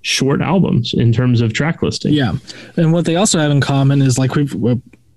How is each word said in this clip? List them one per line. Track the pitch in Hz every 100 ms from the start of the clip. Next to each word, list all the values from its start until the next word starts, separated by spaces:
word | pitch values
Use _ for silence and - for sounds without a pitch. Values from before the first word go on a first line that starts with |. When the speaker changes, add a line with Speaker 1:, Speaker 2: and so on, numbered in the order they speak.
Speaker 1:
short | - - 135 143
albums | - 190 156 50 120
in | - 117
terms | 117 127 120
of | 117
track | 110 147 170
listing. | 151 - 147
Speaker 2:
Yeah. | 147 123 127 - - - -
And | 160
what | 165
they | 165
also | 165 214 175
have | 147
in | 143
common | 131 139 135 139
is, | 135 123
like, | 131
we've, | - 143
we, | - 117 127 - - _